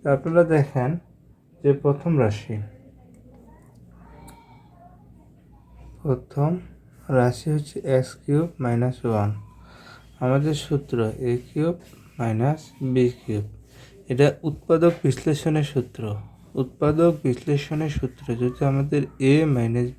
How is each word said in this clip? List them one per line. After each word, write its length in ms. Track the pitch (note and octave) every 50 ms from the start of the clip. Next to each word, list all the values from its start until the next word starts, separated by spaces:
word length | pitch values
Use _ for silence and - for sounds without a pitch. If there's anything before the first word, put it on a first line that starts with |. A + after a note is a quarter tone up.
তো 60 | - D3+ C#3
আপনারা 280 | C3+ - E3 E3 F3 E3+ D#3+ D#3+
দেখেন 340 | D3 C#3+ - - C#3 B2 C3+ E3 F3 - _ - _ _ - - _ _ _ _ _
যে 100 | - C#3+ C#3 C#3 -
প্রথম 280 | C#3+ C#3+ C#3+ - E3+ E3 C#3+ A#2+
রাশি, 320 | G#2+ G#2 G#2 - - A2 G#2 G2+ - - - - - - - - - - - - - - - - - - - - - _ - - - - - - - - - - - - - - _ B2 - - - - - A#2+ - - - - - - - - - - - _ - - - - - - - - - - -
প্রথম 500 | - D3+ B2+ B2 - _ - C#3+ C#3+ D#3 F3 F3+ - - - - _ - - - - - C#3
রাশি 300 | B2+ B2 B2 B2 - - D#3+ D3+
হচ্ছে 220 | D3+ D3 - - - - C3 C3+
এক্স 140 | C3 C3 - - -
কিউব 260 | - - C#3+ D3 E3 E3+ - - C3+
মাইনাস 340 | A#2+ A#2 A#2 B2 B2+ B2 - - A#2+
ওয়ান। 220 | A2+ G#2 G#2 G#2 G#2 G#2 - - - - - - - - - - - - - - - - B2+
আমাদের 320 | B2+ C3 C#3 D3 D#3 D3+ D3 -
সূত্র 320 | - D3+ C#3 C#3+ - - A#2 A2+ A2 A2 - C3 A#2+
এ 40 | A#2+ B2 -
কিউব 280 | - - D3 D3+ E3 F3 E3+ - - - - - - _ -
মাইনাস 420 | A#2+ A2+ A2 A2 A#2+ C#3+ D#3 D#3 - - - - C3+ C3 B2+
বি 120 | B2+ B2 B2 A#2+ -
কিউব। 260 | - - G#2+ G#2 G#2 - - - - - - - - - - - - -
এটা 160 | C3+ B2 C#3+ D3 D3 - - D#3+
উৎপাদক 440 | D3 - - - E3 D#3+ E3+ E3+ E3+ E3+ -
বিশ্লেষণের 640 | C#3+ B2 - - E3 D3+ D3 - E3 D3+ D3+ D3 C#3+ -
সূত্র। 280 | C3+ B2 - - - A2+ G#2+ G2+ G#2 - - - - - - - -
উৎপাদক 500 | C3 B2+ - _ D3 D3 D3+ D#3+ E3+ E3+ D#3+ D3+ -
বিশ্লেষণের 680 | C3+ A#2+ - - D#3 D3 C#3 - - D#3 D3+ D#3 D3+ D3 -
সূত্র 260 | - B2 - - - - A#2 A#2
যদি 200 | B2 B2+ B2 - D3 C#3
আমাদের 300 | C3+ C#3 C#3 C#3+ D3 D3 C#3+ - - - C3 C3+
a 20 | C#3+ D3+ D#3+ D#3 C#3
মাইনাস 320 | B2 A#2 A#2 A#2 A#2+ B2 B2 C3